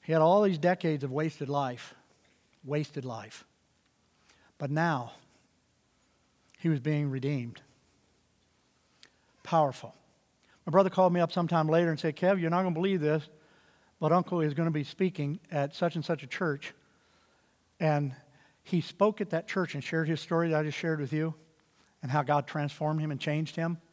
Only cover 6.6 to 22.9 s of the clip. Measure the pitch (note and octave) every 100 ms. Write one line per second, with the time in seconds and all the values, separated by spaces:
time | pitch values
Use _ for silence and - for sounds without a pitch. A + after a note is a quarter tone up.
6.6 | E3+ D3 C3 D3 D3 C3 C3+ C#3+ A#2 -
7.6 | - _ _ _ _ _ _ _ _ _
8.6 | _ _ _ _ - _ _ _ - E3
9.6 | D3 B2 A2 - _ _ _ _ _ _
10.6 | - E3+ F#3+ F#3+ F#3 F3 E3 F3+ E3+ E3+
11.6 | D#3 D#3+ E3+ D#3 E3 C#3+ F3+ G3 E3 F3
12.6 | F#3+ D#3+ F#3+ F#3+ D3+ D#3 D3 - _ _
13.6 | _ _ _ _ D#3 F3 F3+ F3+ D3+ C#3+
14.6 | E3 D#3 C#3 - F#3+ F3 C#3+ D#3+ - D3+
15.6 | C#3+ - F3 D#3+ C#3+ D#3+ C3 - F3 C#3+
16.6 | - - _ _ _ _ _ _ _ _
17.6 | _ _ D#3 D3 C#3+ C3 - _ _ _
18.6 | - F3+ D#3 - G#3 G#3 G3+ E3 - G3
19.6 | F#3 C#3+ - E3 D#3 D#3+ - E3 E3+ D#3
20.6 | D3+ C#3+ E3+ D#3 C#3 D3+ D#3+ D#3 _ _
21.6 | _ _ _ _ C3+ D3 C3+ D3 C#3 D#3
22.6 | D3 - D3+